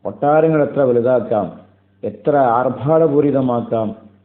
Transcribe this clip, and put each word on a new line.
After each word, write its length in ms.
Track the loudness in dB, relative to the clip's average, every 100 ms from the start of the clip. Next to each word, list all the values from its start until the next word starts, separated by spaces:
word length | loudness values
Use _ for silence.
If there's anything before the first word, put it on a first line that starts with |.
കൊട്ടാരങ്ങൾ 560 | -12 -4 0 2 2 2
എത്ര 180 | 0 0
വലുതാക്കാം, 640 | 0 2 2 0 0 -4 -4 -10 -20 _ _ _
എത്ര 320 | -12 -6 -2 2
ആർഭാടപൂരിതമാക്കാം 1500 | 2 2 0 -4 0 2 4 2 2 0 -2 -2 -4 -4 -4 -8 -18 _